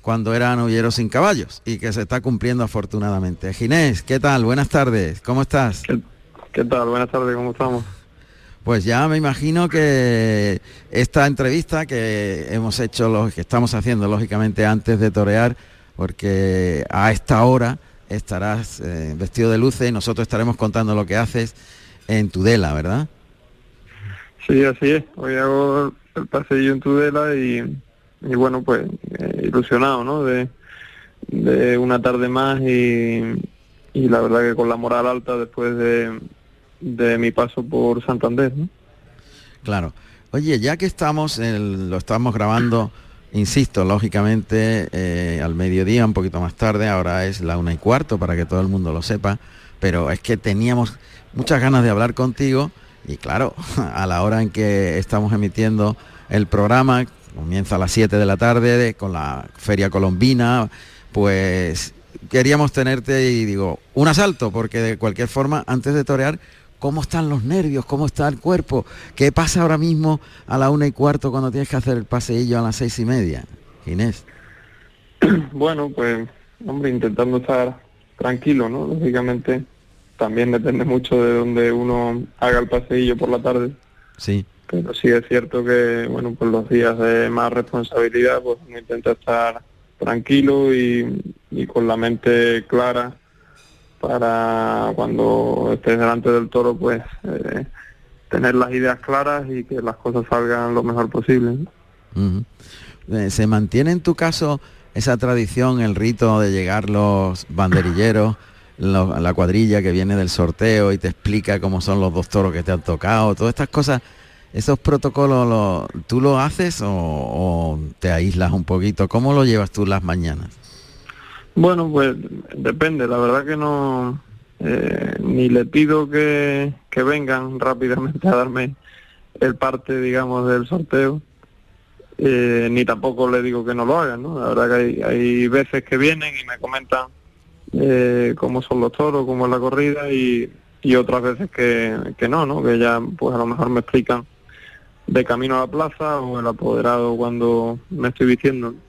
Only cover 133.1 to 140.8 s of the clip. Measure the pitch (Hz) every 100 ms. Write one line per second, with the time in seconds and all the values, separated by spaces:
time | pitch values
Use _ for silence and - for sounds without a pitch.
133.1 | 120 127 123 123 120 117 120 120 160 151
134.1 | 120 135 156 120 113 120 123 120 - 110
135.1 | 120 120 120 123 131 135 139 - 131 147
136.1 | 160 151 139 127 120 127 131 127 131 131
137.1 | - _ _ _ - - - 139 127 123
138.1 | 123 120 - 127 127 127 127 117 - 151
139.1 | 143 127 127 123 127 127 131 143 147 143
140.1 | 135 127 120 117 - _ _